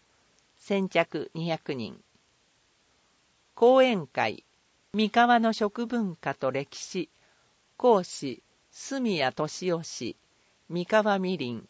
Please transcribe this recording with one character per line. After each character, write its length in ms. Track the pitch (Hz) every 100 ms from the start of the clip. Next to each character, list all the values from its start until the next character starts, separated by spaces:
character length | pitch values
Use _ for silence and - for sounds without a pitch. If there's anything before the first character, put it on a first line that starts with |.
| _ _ _ _ _ _
先 320 | - 202 190
着 400 | 170 170 160 -
二 160 | 160 170
百 240 | 160 -
人。 260 | 135 104 - _ _ _ _ _ _ _ _ _ _ _ _ _ _ _
講 280 | - 233 262
演 240 | 262 208 147
会、 380 | - 113 - _ _ _ _ _
三 160 | 202 214
河 320 | 233 240 240
の 140 | 226
食 320 | 214 208 - 240
文 280 | 240 202
化 200 | 156 143
と 160 | 139 135
歴 260 | 131 143 -
史。 320 | - 185 - _ _ _ _ _ _ -
講 240 | 254 208
師、 400 | 180 - 139 117 _ _ _
住 480 | - - 269 240 170
谷 120 | 131
俊 400 | - 151 - 180
夫 100 | 170
氏、 320 | 160 - 113 - _ _ _ _ -
三 160 | 170
河 340 | 175 214 208 196
み 180 | 185 175
り 140 | 123
ん、 160 | 113